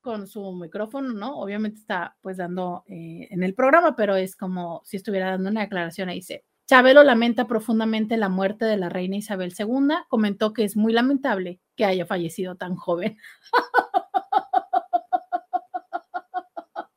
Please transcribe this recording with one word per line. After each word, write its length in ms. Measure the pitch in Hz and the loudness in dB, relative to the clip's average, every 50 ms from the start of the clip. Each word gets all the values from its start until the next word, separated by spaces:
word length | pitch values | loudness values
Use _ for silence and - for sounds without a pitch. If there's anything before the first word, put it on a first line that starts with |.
con 260 | _ 254 226 208 196 | _ -8 -8 -8 -8
su 240 | 190 - 214 196 190 180 | -10 -12 -12 -10 -10 -10
micrófono, 600 | 180 175 160 - 208 214 214 277 277 269 262 233 | -10 -12 -10 -8 -8 -8 -6 -6 -6 -6 -6 -6
¿no? 260 | 202 202 247 - - | -6 -6 -8 -8 -8
Obviamente 400 | - 196 202 214 214 208 214 - | -8 -6 -4 -4 -4 -6 -6 -10
está, 380 | _ - 202 180 170 - _ _ | _ -6 -4 -4 -4 -6 _ _
pues, 160 | _ 190 190 | _ -10 -6
dando, 460 | 185 180 175 175 185 180 180 175 - _ | -6 -6 -6 -4 -4 -4 -6 -6 -10 _
eh, 400 | - 190 170 165 165 165 175 - - | -16 -16 -14 -14 -14 -14 -14 -14 -8
en 140 | - 175 180 | -4 -2 -2
el 100 | 185 190 | -2 0
programa, 420 | - 262 262 294 339 349 311 247 | 2 4 6 6 8 6 4 2
pero 200 | - 214 202 196 | 2 0 2 2
es 200 | 190 185 185 - | 0 0 -2 -6
como 460 | _ 208 185 185 180 175 170 165 - _ | _ -8 -6 -6 -6 -6 -6 -8 -10 _
si 120 | - - | -10 -12
estuviera 340 | 190 185 - 196 190 185 190 | -10 -6 -4 -4 -2 -2 -2
dando 180 | 190 185 190 196 | -2 -2 -2 -2
una 120 | 214 220 | -2 -2
declaración. 480 | 208 208 208 180 170 165 170 - 190 185 | -2 -4 -4 -6 -6 -6 -6 -8 -8 -6
Ahí 80 | 175 | -8
dice, 280 | 180 185 - - - _ _ _ _ _ | -10 -10 -12 -14 -14 _ _ _ _ _
"Chabelo 380 | - 269 254 247 262 269 294 294 | 6 6 8 8 10 10 10 10
lamenta 440 | 285 240 226 233 233 233 - 240 | 10 8 6 4 2 2 0 -2
profundamente 720 | 214 240 220 220 - 226 220 220 220 220 220 220 214 233 | 0 -2 -2 0 0 0 2 2 0 0 0 0 0 0
la 120 | 226 214 190 | 0 0 0
muerte 360 | 185 190 196 196 - - 233 | 0 2 0 0 0 0 0
de 120 | 220 214 | 0 0
la 120 | 196 185 175 | 0 -2 -4
reina 280 | 175 185 185 185 190 | -4 -4 -4 -4 -4
Isabel 360 | 208 208 - 208 185 185 175 175 | -6 -6 -6 -6 -6 -6 -6 -6
segunda. 520 | - 208 214 247 269 277 285 311 349 339 _ | -6 -4 -2 0 2 2 2 2 0 -2 _
Comentó 440 | - 226 214 208 196 - 220 214 214 | 0 2 2 0 0 0 -2 -2 0
que 100 | - 214 | 0 -2
es 120 | 202 - | 0 2
muy 160 | 214 214 226 226 | 0 2 2 2
lamentable 680 | 233 247 262 285 262 277 269 214 190 180 180 175 _ _ _ _ | 2 2 2 2 0 0 -2 -2 -2 -4 -8 -10 _ _ _ _
que 100 | - 214 | 0 0
haya 200 | 196 185 185 170 | 2 2 0 -2
fallecido 500 | 170 202 180 175 160 - - 185 180 180 | -2 -4 -4 -4 -4 -4 -6 -8 -8 -6
tan 200 | - 180 175 185 | -10 -6 -8 -6
joven." 420 | 175 - - 175 170 185 220 214 _ - - - _ _ | -6 -2 -4 -2 -2 -2 -6 -6 _ -20 -20 -20 _ _
<laughs> 640 | - - 480 494 - - 494 - - - 403 - - - 392 - - - - - - - 381 - - - 359 349 - - 349 349 _ 370 339 - _ - 349 - _ - 349 349 _ - 349 - _ - 349 _ _ - 359 - _ - 359 - _ _ - - _ _ - - _ _ | -2 0 0 0 2 0 0 0 2 -2 -4 -4 0 -4 -4 -4 0 -2 -2 -2 0 -2 -2 -2 0 -2 -2 -2 0 -4 -4 -2 _ -4 -4 -4 _ -8 -8 -8 _ -8 -8 -8 _ -12 -12 -12 _ -12 -12 _ _ -12 -12 -12 _ -12 -12 -12 _ _ -16 -16 _ _ -14 -14 _ _